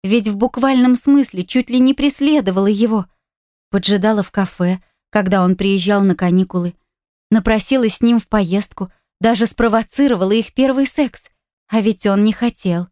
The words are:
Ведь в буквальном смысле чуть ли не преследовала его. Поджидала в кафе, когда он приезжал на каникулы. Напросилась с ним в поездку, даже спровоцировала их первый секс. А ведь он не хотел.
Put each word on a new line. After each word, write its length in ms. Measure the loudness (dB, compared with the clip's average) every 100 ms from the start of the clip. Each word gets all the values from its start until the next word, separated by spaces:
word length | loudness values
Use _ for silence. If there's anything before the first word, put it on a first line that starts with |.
Ведь 260 | 0 0 0
в 80 | -4
буквальном 600 | -4 0 0 2 2 2
смысле 480 | 2 2 2 -4
чуть 260 | -2 -2 0
ли 80 | 2
не 160 | 2
преследовала 720 | 2 -2 0 0 0 0 0 0
его. 400 | 0 0 0 -4 _ _ _ _ _ _
Поджидала 520 | -4 0 0 0 0
в 80 | -2
кафе, 480 | -4 -6 -2 -4 -4 _ _ _
когда 340 | -4 0 2
он 120 | 2 0
приезжал 460 | 0 0 0 2
на 120 | 2 0
каникулы. 580 | 0 0 0 -4 -6 -10 _ _ _ _ _
Напросилась 680 | 0 2 -2 0 0 0 0
с 40 |
ним 180 | 0 0
в 80 | 0
поездку, 640 | -2 0 -2 -4 -10 -12 _ _ _
даже 260 | -2 0 -2
спровоцировала 880 | 0 0 0 -2 0 0 2 0
их 200 | 0 -2
первый 340 | 0 0 0 -2
секс. 420 | -2 -4 -6 -20 _ _ _ _
А 120 | -2
ведь 240 | 0 0
он 200 | 0 2
не 80 | 0
хотел. 560 | 0 -4 -4 -4 -4 -6